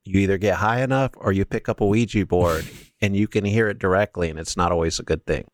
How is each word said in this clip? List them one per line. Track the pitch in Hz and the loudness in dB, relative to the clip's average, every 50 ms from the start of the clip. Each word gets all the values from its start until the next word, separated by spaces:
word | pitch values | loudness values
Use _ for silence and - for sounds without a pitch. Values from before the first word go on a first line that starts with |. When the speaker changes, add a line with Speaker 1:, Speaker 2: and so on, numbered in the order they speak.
| _ | _
Speaker 1:
you | 95 92 98 | -2 0 2
either | 98 95 98 90 | 2 2 2 2
get | 104 101 87 | 0 0 0
high | 85 104 110 120 123 | 2 0 0 0 0
enough | 135 127 135 135 135 123 - | 0 0 0 0 0 -2 -4
or | - 85 101 | -4 -2 0
you | 95 98 98 | 0 0 0
pick | - - 110 - - | -2 -4 -4 -4 -4
up | 113 - | -2 0
a | 110 | 0
Ouija | 98 104 117 117 104 - 107 90 | 2 2 2 0 0 0 -2 0
board | - 87 87 87 85 80 80 76 - - - - | 2 2 2 2 2 0 -2 -4 -8 -14 -20 -20
Speaker 2:
<laughs> | - _ _ | -20 _ _
Speaker 1:
and | 107 101 98 | -4 -2 0
you | 98 107 | 0 0
can | - - 107 101 | 0 0 -2 0
hear | 101 104 113 113 104 | 0 2 2 0 0
it | 101 | -2
directly, | - - 92 92 98 104 - - 90 85 | -2 0 2 2 2 2 0 -2 -4 -4
and | 82 76 80 | -4 -4 -6
it's | 80 - - | -10 -6 -4
not | 95 90 85 | -2 0 0
always | 87 82 82 82 - - | 2 0 0 0 -2 -4
a | - | -4
good | - 85 80 - | -4 -4 -2 -2
thing. | - 78 - - - | -4 -4 -4 -6 -10